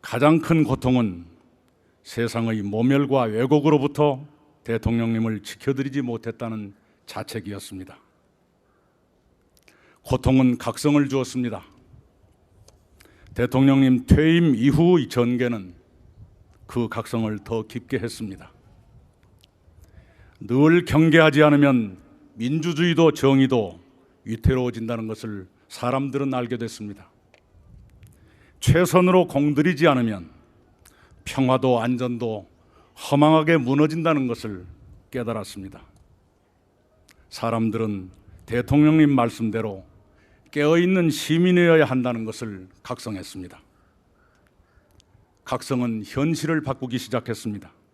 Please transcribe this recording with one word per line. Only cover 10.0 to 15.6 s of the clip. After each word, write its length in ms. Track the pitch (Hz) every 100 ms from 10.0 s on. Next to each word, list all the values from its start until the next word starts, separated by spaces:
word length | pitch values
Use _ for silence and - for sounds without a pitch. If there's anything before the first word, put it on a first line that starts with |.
고통은 540 | - 127 - 131 127 120
각성을 520 | - - 151 147 139
주었습니다. 560 | 135 127 127 120 101 - _ _ - _ _ _ _ _ _ _ _ _ _ _ _ -
대통령님 720 | - 120 131 135 135 135 127 -
퇴임 480 | - 156 170 170
이후의 540 | 117 131 151 170 180 123
전개는 680 | 123 120 123 123 113